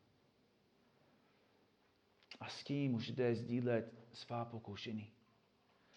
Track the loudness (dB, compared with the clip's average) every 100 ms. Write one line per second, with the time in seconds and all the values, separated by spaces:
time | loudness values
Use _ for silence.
0 | _ _ _ _ _ _ _ _ _ _
1 | _ _ _ _ _ _ _ _ _ _
2 | _ _ -18 -10 -10 -8 -2 2 4 2
3 | 0 2 4 4 2 2 4 4 2 -8
4 | -18 -16 -6 -4 -4 -6 -8 -8 -6 -6
5 | -8 -14 _ _ _ _ _ _ _